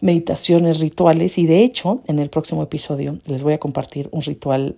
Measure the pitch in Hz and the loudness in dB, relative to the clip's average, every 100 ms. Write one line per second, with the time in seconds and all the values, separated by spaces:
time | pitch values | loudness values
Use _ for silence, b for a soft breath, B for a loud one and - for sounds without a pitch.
0 | 190 170 170 - - 170 170 160 156 - | 2 2 0 -2 2 4 4 2 0 2
1 | 175 165 175 - 165 165 247 - 175 247 | 4 4 2 2 4 6 4 2 -4 -4
2 | - 147 143 - 156 160 151 147 - 143 | -2 -2 -2 -4 -4 -4 -6 -6 -6 -6
3 | 143 147 - 131 143 151 143 139 135 - | -6 -8 -8 -4 -2 -2 -2 -6 -6 -8
4 | 139 160 - - 143 135 139 | -8 -6 -6 -6 -2 -2 -2